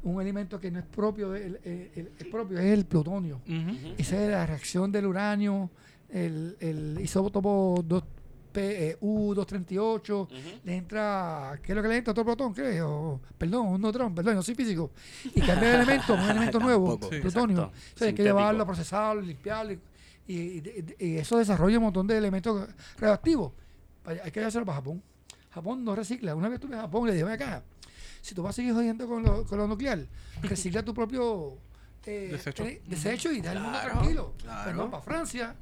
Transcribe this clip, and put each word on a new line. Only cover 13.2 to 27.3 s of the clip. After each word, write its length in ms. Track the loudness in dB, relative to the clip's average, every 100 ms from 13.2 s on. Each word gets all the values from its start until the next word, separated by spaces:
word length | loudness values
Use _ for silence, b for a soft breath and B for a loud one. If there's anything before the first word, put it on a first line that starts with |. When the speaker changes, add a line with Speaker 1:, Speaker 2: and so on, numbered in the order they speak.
| B -4
Speaker 1:
perdón, 300 | 0 2 2
un 140 | 2
neutrón, 340 | 2 2 0 2
perdón, 200 | 2 2
no 60 |
soy 140 | 0 0
físico. 360 | 0 0 -2 B B B 0
Y 160 | 4
cambia 280 | 6 6 8
de 60 | 8
elemento, 380 | 6 4 4 4
un 60 |
Speaker 4:
<laughs> 80 | 4
Speaker 1:
elemento 300 | 4 4 4
nuevo, 320 | 6 6 4
Speaker 4:
Tampoco. 220 | 2 -2
Speaker 2:
Sí. 60 | -2
Speaker 1:
plutonio. 360 | 0 2 4 2 0
Speaker 3:
Exacto. 120 | -6
Speaker 1:
O 200 | -20 -2
sea, 80 | 0
hay 60 |
que 100 | 4
Speaker 3:
Sintético. 0 |
Speaker 1:
llevarlo, 420 | 6 6 6 4 0
procesarlo, 560 | -2 -2 -2 0 -2
limpiarlo, 520 | -4 -8 -8 -6 -6
y, 60 | -8 -12 b b b -8
y, 520 | -6 -6 -8 -10 -10 -12 -6
y, 60 | -4
y 120 | -2
eso 200 | 2 4
desarrolla 400 | 6 6 6 6
un 60 |
montón 240 | 4 2 2
de 100 | 2
elementos 500 | 2 0 0 -2 -2 -12 B 0
radioactivos. 540 | 4 4 4 2 2 -6 b b -20 -20
Vaya, 180 | -10 -8
hay 80 | -6
que 80 | -4
llevárselo 260 | -2 -2 -2
para 120 | -4
Japón. 260 | -6 -10 -12 _ _ B B
Japón 320 | -10 -8 -6
no 120 | -2 -2
recicla. 400 | -2 -4 -2 0
Una 140 | -2
vez 60 | -2
estuve 200 | -6 -8
en 60 |
Japón, 260 | -2 0 2
le 60 |
dije, 100 | 2
"Ven 80 | 0